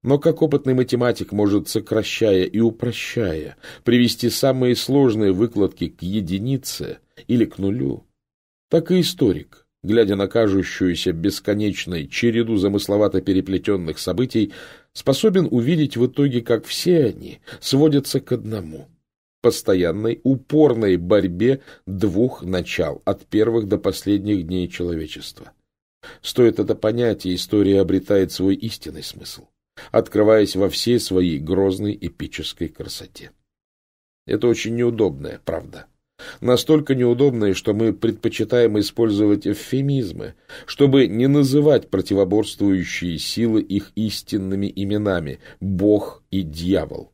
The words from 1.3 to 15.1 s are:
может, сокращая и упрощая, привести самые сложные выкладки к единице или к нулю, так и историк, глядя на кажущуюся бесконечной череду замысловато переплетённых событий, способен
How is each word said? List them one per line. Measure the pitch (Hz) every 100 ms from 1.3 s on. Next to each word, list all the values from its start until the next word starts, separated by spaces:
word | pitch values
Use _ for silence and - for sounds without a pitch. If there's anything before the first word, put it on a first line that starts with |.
может, | 101 101 101 -
сокращая | 110 - 110 - - 110 95
и | 90 104
упрощая, | 117 113 120 113 - - 98 78 76 - - -
привести | - 123 120 - 123
самые | - 139 131 123
сложные | 120 - 139 135 110 101
выкладки | 92 117 104 95 - 87
к | -
единице | 87 107 85 95 117 135 - - 76 - _ - -
или | 120
к | 107 -
нулю, | 98 113 67 58 _ _ _ _ _ _ _
так | 165 165
и | 185
историк, | 156 - 120 87 - _ _ _
глядя | - 113 104 98
на | 98
кажущуюся | 117 110 95 90 - 92 85 95
бесконечной | 82 95 - - 104 104 95 - 87 71
череду | - 120 113 113 107
замысловато | 98 101 - 104 101 95
переплетённых | 92 95 92 95 - 98 82 78
событий, | - 90 127 117 104 - - - _
способен | - -